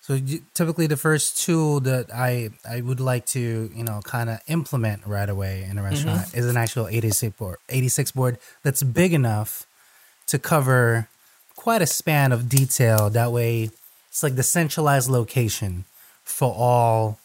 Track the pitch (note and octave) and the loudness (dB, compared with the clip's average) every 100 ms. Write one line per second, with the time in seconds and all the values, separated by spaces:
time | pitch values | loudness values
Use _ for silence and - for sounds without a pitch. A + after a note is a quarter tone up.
0 | - C3+ C3+ D#3 - - E3 D#3+ D#3+ D3 | -2 -4 -2 -6 -8 -4 -2 0 0 0
1 | D#3+ D#3 - - - E3 D#3 C#3+ C3 B2+ | 2 2 0 -4 0 2 2 0 0 -2
2 | A#2+ A#2 B2+ B2 A2+ - A#2 A#2+ A#2+ B2+ | -4 -4 -2 -2 -4 -10 -10 -8 -4 -2
3 | C3 B2 - C3 A#2+ A2+ A2 A2+ A#2 G#2 | 0 -2 -2 -4 -2 -4 -6 -8 -8 -8
4 | - B2+ A#2 A2 - E3 D3 C3+ A2 G#2 | -6 -4 -4 -6 -4 -4 -2 -2 -2 -2
5 | G#2 G2+ G2+ G2 G2 F#2+ F#2+ G2+ G2 A#2+ | -6 -4 -2 -2 -4 -6 -8 -6 -4 -2
6 | D3 G#2+ - - A#2+ A#2+ A#2 - G#2+ A2 | 0 -2 -2 -2 0 0 0 -2 -2 -2
7 | A2 G#2 A2+ - G2+ F2 - C3 B2+ - | 0 0 -2 -6 -10 -12 -6 -2 0 0
8 | - C3 B2+ A#2+ - - D3 C3+ C3+ A#2 | -2 0 -2 -2 -12 -6 -4 0 0 2
9 | F3+ E3 B2 G#2+ G#2+ - - _ _ _ | 2 4 2 0 -4 -8 -14 _ _ _
10 | _ _ - C#3+ - E3 C3 B2+ A#2 A2+ | _ _ -4 -4 2 2 4 4 4 2
11 | A2+ _ _ _ _ - - A3+ F3 - | -2 _ _ _ _ -6 0 2 2 0
12 | - D3+ C3+ A#2+ A#2+ C3+ C3+ - A#2+ A2 | 2 4 4 2 2 2 2 4 4 6
13 | G#2 A2 A#2 A#2+ A#2 A#2 A2 - - _ | 4 2 0 0 0 0 -4 -8 -20 _
14 | _ - D3+ B2+ B2+ F3 D#3+ - D3+ C#3 | _ -4 -2 0 0 0 0 0 2 2
15 | B2 B2+ A2+ - A2+ - G2+ F2+ F#2+ _ | 4 2 2 0 0 -2 -4 -6 -8 _
16 | - _ - - C3 A2 B2 B2 A#2 A2+ | -20 _ -12 -2 -2 2 2 4 4 2
17 | A2 G#2+ | 0 -4